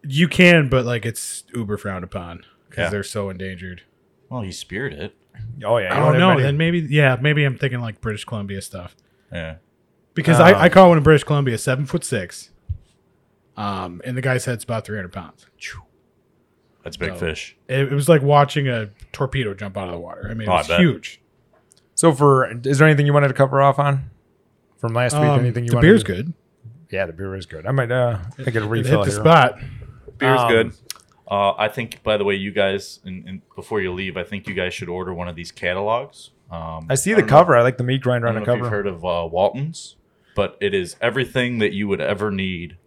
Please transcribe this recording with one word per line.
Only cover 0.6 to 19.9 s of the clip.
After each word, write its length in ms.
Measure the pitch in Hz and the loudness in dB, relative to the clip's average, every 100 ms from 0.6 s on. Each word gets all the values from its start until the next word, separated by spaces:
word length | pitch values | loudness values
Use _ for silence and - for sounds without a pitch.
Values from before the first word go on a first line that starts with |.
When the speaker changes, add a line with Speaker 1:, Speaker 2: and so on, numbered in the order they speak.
| 139 | 6
Speaker 1:
but, 160 | 135 | 0
like, 220 | 120 120 117 | 0 -4 -4
it's 380 | - - - _ | -8 -12 -14 _
uber 240 | 117 104 101 | -8 -6 -6
frowned 260 | 104 92 | -6 -8
upon 360 | 87 101 85 87 _ _ _ | -10 -12 -12 -16 _ _ _
'cause 60 | - | -4
Speaker 2:
Yeah. 100 | 85 | -4
Speaker 1:
they're 140 | 101 | -4
so 260 | 95 107 98 | -6 -8 -8
endangered. 540 | 90 95 90 92 87 _ _ _ _ _ | -8 -10 -10 -14 -16 _ _ _ _ _
Speaker 2:
Well, 120 | 127 | -10
he 100 | 98 | -10
speared 420 | 85 - 95 135 | -12 -10 -8 -8
it. 200 | 73 82 _ _ - 113 - 104 | -10 -14 _ _ -18 -16 -10 -2
Speaker 3:
Oh, 120 | 117 | -2
yeah. 80 | 92 | 0
You 40 | |
Speaker 1:
I 20 | - | 0
don't 180 | - | 2
Speaker 3:
have 60 | - | 4
Speaker 1:
know. 100 | 185 | 4
Speaker 3:
any 100 | 156 | 4
Speaker 1:
Then 140 | 135 143 | 2 0
maybe, 220 | 165 175 | 0 0
yeah, 380 | 151 147 139 123 | 0 2 4 2
maybe 220 | 143 151 | 0 0
I'm 140 | 143 120 | 0 -2
thinking, 240 | 135 123 | -4 -4
like, 200 | 117 104 | -8 -8
British 240 | 113 104 - | -8 -8 -8
Columbia 360 | 110 101 98 | -8 -8 -10
stuff. 340 | - 95 90 _ _ _ _ | -10 -14 -16 _ _ _ _
Speaker 2:
Yeah. 240 | 87 80 80 _ _ _ _ _ | -12 -10 -14 _ _ _ _ _
Speaker 1:
Because 260 | - 156 139 | -4 2 6
Speaker 3:
Um, 80 | 165 | 8
Speaker 1:
I, 160 | 202 | 8
I 60 | 175 | 6
caught 200 | 185 185 | 8 8
one 80 | 165 | 8
in 60 | |
British 200 | 143 151 | 6 4
Columbia, 340 | - 147 135 110 | 4 0 0 -2
seven-foot-six. 920 | - 131 139 170 - 113 87 - - _ - - _ _ _ _ _ _ _ - | -2 -2 -2 -6 -4 -6 -6 -14 -20 _ -12 -12 _ _ _ _ _ _ _ -10
Um, 440 | 101 95 92 87 | -8 -6 -10 -10
and 120 | 127 127 | -8 -4
the 40 | |
guy's 240 | 135 127 131 | 0 0 -2
head's 180 | 120 | -6
about 220 | - 113 - | -6 -8 -6
three 120 | 107 | -10
hundred 140 | 90 | -10
pounds. 320 | 95 80 _ _ _ - - - _ _ _ _ _ _ _ _ _ | -12 -16 _ _ _ -16 -16 -20 _ _ _ _ _ _ _ _ _
Speaker 2:
That's 120 | - - | -16 -8
a 40 | |
big 140 | 87 | -8
Speaker 1:
So, 20 | - | -4
Speaker 2:
fish. 360 | 82 78 - _ - | -6 -6 -12 _ -4
Speaker 1:
it, 240 | 131 139 | -2 0
it 20 | |
was 160 | 143 143 | 0 4
like 120 | 156 | 4
watching 440 | 139 147 139 151 139 | 6 4 4 0 -2
a 220 | 120 107 _ - | -4 -6 _ -20
torpedo 420 | - 139 135 110 | -8 -4 -4 -4
jump 240 | 98 101 98 | -6 -10 -8
out 100 | |
of 40 | 92 | -8